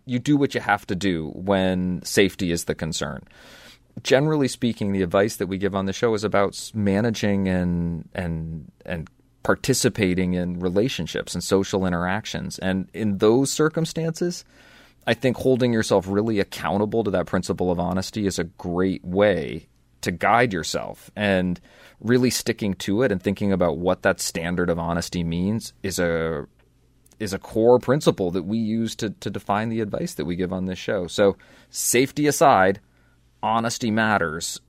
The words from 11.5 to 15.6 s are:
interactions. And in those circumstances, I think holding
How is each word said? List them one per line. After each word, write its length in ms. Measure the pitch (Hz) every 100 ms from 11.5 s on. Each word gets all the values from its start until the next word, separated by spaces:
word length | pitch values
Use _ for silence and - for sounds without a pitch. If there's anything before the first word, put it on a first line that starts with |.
| 98 98 98 92
interactions. 720 | 87 90 101 - 73 - -
And 320 | 92 95 90
in 260 | - 107 98
those 340 | 107 123 135
circumstances, 920 | - 156 165 160 - 165 160 175 175 - - - - - _ -
I 80 |
think 220 | 117 131 113
holding 360 | 131 127